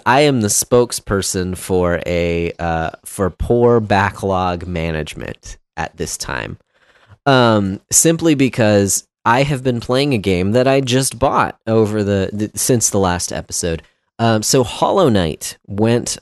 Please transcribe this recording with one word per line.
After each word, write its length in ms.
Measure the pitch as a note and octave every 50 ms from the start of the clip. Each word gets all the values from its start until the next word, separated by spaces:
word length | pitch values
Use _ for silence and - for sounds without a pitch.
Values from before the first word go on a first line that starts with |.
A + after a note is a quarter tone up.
| -
I 160 | A#2+ B2 C#3+
am 200 | D3+ D3 C3+ A#2+
the 60 | G#2
spokesperson 1080 | G2+ - - - - B2+ B2 A#2+ - - - - - G#2 F#2+ F2+ - - F#2+ F2+ F#2 F2+
for 440 | E2+ - - F#2 F2+ F2 F2 F2 E2 -
a, 460 | - F2 E2+ F2 E2+ E2+ E2+ E2+ E2+ - -
uh, 320 | E2+ E2+ E2 E2 D#2+ - - - -
for 240 | - - - F#2+ F2
poor 500 | - - - - A#2+ A#2+ A#2+ A#2+ A#2+ A#2
backlog 880 | A2 G2+ G#2 F#2+ G2+ G2 - - G#2 G2 F#2+ F#2 F#2 F2+ F2+ E2+ F2
management 920 | F2+ F2 E2 D#2+ E2 D#2+ D#2 D#2 - - C2 G#1+ - - - - - - - _ _ _
at 200 | E2 D#2+ - -
this 200 | - D#2+ - -
time. 400 | - - - C#2 A#1+ G1+ - F#2+ - _ _ _ _ _ _ _ _ _ - - _ -
Um, 560 | C#3 C3+ B2+ A#2+ A#2 A2 G#2+ G2+ F#2+ G2 - - -
simply 440 | - - - D#3+ E3 D#3+ E3 E3 D3
because 720 | C3 C3+ A#2 - - A2 G#2+ G#2 G2+ G2+ F#2+ - - - _ _ _ -
I 180 | A2+ A#2+ C3 C#3+
have 200 | D3 D3 B2+ C3
been 160 | C3 A#2+ A2+
playing 340 | - - B2 C3+ C#3+ D3 C3
a 40 |
game 360 | G2+ F2 G2 F2+ F2 F#2 G2+ A2
that 140 | B2+ B2+
I 140 | C3+ C3+ C#3
just 380 | C3+ A#2+ B2 C3 C3+ - - A2+
bought 400 | C3+ D#3 G#3 F#3+ G#2+ D2 - _ _
over 360 | A2 A2+ A2+ A2 G#2 G#2+ G#2+ G2+
the, 260 | G2+ G2+ G2 F#2+ -
the, 200 | G#2 G2+ G#2+ G2 -
since 320 | - - - B2+ A#2 - -
the 100 | - G2
last 320 | F#2+ F2+ F2 E2+ - - -
episode. 480 | - - - - - F2+ E2 D#2+ D#2 - _ _ _ _ _ _
Um, 260 | - A#2 A#2 A2+ A2 G#2+
so 200 | - - C3+ A#2+
Hollow 460 | - - - - - G#3 G3 F3 C3
Knight 480 | G#2+ F#2+ E2+ D#2 - - - - - - _
went 500 | - G2+ G2+ A2 A2+ A#2+ A#2+ - - - -